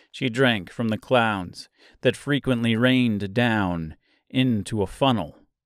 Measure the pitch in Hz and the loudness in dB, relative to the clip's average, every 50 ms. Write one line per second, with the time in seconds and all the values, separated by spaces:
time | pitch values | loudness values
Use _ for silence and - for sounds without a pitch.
0 | _ _ _ - 135 131 110 123 139 123 117 104 87 - - - 120 110 107 101 | _ _ _ -4 -4 -4 0 2 2 2 2 0 -2 -8 -8 -6 -4 -2 -2 -4
1 | - - 131 123 113 110 104 98 90 92 92 - - _ _ _ _ - _ _ | -2 0 2 2 4 2 0 -2 -4 -8 -12 -16 -20 _ _ _ _ -20 _ _
2 | - 131 113 - - 139 143 135 - 131 123 117 117 117 113 110 123 127 127 127 | -2 -2 -2 0 -4 -2 -2 -2 0 -2 -2 0 0 0 2 2 4 4 4 4
3 | 123 120 107 101 101 98 98 117 120 120 110 107 98 90 87 85 82 80 80 _ | 2 2 0 -2 -4 -4 -2 0 0 2 2 0 0 0 -2 -4 -6 -8 -12 _
4 | _ _ _ _ _ _ - 131 131 131 117 104 92 - 117 107 95 - - - | _ _ _ _ _ _ -2 0 0 2 0 -2 -2 -4 -4 -4 -4 -4 -2 0
5 | 139 135 123 107 82 73 - - _ _ _ _ _ | 0 2 2 0 -2 -6 -10 -20 _ _ _ _ _